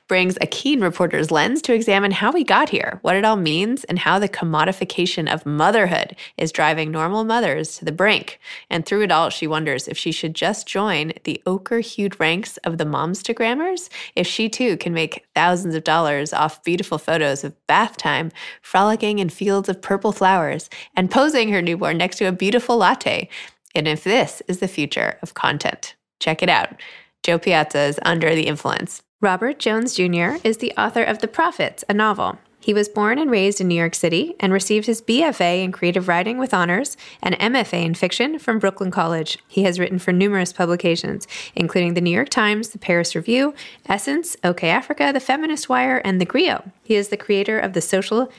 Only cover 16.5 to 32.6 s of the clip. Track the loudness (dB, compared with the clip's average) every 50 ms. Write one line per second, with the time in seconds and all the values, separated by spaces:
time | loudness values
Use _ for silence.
16.5 | -2 -4 -4 -2 -2 -2 -2 -4 -6 -4 -2 -2 0 0 2 0 0 -2 -6 -10
17.5 | -12 _ _ 2 4 4 4 2 -2 -4 -2 -2 0 0 -2 -4 -8 -12 -16 -18
18.5 | -18 -20 _ -2 2 2 4 4 2 0 0 -2 0 0 -2 -2 -4 -2 0 0
19.5 | 2 2 0 -2 -4 -6 -4 -2 -2 0 0 -2 0 2 4 4 4 4 2 0
20.5 | -2 -4 -8 -12 -16 -18 -20 -6 _ -2 -2 2 4 4 4 4 4 2 2 2
21.5 | 2 2 2 0 0 0 0 -2 0 0 -2 -2 -2 -2 -2 -2 0 0 0 2
22.5 | 2 2 2 2 2 4 4 4 2 2 0 -2 -2 -2 -4 -8 -12 -16 -18 -18
23.5 | -20 _ _ -6 -4 -2 0 0 -2 -2 0 2 2 2 2 0 -4 -8 -8 -6
24.5 | -4 -4 -4 -4 -2 -4 -4 -2 -2 -2 -2 -2 -4 -6 -12 -14 -8 -4 -2 -2
25.5 | -2 -2 -2 -4 -6 -6 -10 -16 -16 _ _ _ _ _ -2 -2 -2 0 2 2
26.5 | 2 2 2 -2 -6 -14 -20 -20 -20 -20 -20 _ _ _ 0 0 0 2 2 2
27.5 | 2 2 2 2 2 2 2 2 0 0 0 0 2 2 2 2 2 2 2 0
28.5 | -2 -2 -2 -2 -2 -2 -4 -8 -10 -14 -18 _ _ _ 0 2 2 2 0 -2
29.5 | -2 -2 -2 0 0 0 0 -2 0 0 0 2 2 2 2 0 0 0 0 0
30.5 | 0 0 -2 -4 -2 0 0 0 2 0 0 0 0 -2 -4 -4 0 0 0 0
31.5 | 0 -2 -2 -4 -4 -6 -4 -2 0 2 2 2 2 0 -2 -4 -4 -6 -14 _
32.5 | _ _